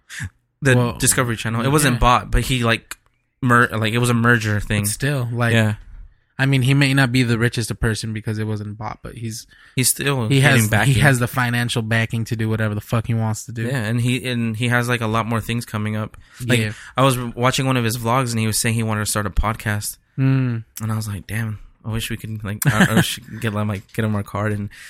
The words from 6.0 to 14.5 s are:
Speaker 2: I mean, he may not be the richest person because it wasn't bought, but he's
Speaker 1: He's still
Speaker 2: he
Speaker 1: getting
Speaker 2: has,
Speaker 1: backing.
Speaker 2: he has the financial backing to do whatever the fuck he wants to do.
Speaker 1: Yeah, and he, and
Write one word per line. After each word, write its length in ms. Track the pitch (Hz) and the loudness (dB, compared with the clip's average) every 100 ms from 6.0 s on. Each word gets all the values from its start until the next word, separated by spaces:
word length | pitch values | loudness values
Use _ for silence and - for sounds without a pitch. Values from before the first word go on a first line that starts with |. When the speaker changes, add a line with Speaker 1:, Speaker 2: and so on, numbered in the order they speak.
| - _ _ - | -20 _ _ -2
Speaker 2:
I 60 | 135 | 2
mean, 160 | 135 | 2
he 140 | 127 139 | 4 4
may 180 | 139 | 4
not 180 | 139 131 | 4 4
be 120 | 127 | 2
the 160 | 120 113 | 2 2
richest 320 | 120 - 110 - | 0 0 -4 -2
person 340 | 117 107 113 | -2 -2 -4
because 240 | 107 110 107 | -6 -6 -4
it 60 | 107 | -4
wasn't 320 | 107 104 104 | -4 -8 -10
bought, 220 | 110 113 | -12 -12
but 140 | 117 - | -14 -10
he's 320 | 113 110 - - - - | -10 -10 -14 -20 -6 -2
Speaker 1:
He's 140 | 123 | 0
still 380 | - 139 135 110 | 0 -2 0 2
Speaker 2:
he 120 | 139 | 4
Speaker 1:
getting 200 | 143 131 | 6 4
Speaker 2:
has, 80 | 107 | 4
Speaker 1:
backing. 240 | 107 117 | 4 4
Speaker 2:
he 60 | 120 | 4
has 180 | 143 127 | 4 4
the 100 | 120 | 0
financial 540 | 131 123 120 120 123 | 0 0 0 -2 -2
backing 440 | 110 113 113 117 110 | 0 0 0 -2 -2
to 100 | 113 | -2
do 120 | 110 | 0
whatever 280 | 110 110 104 | 0 -2 -2
the 60 | |
fuck 260 | - 117 - | -2 -2 0
he 80 | 113 | 0
wants 300 | 110 107 - | 0 -4 -8
to 60 | |
do. 120 | 117 | -6
Speaker 1:
Yeah, 200 | 117 135 107 | -4 -2 -2
and 140 | 120 | 0
he, 240 | 123 127 127 | 0 0 -2
and 260 | 120 113 | -2 -2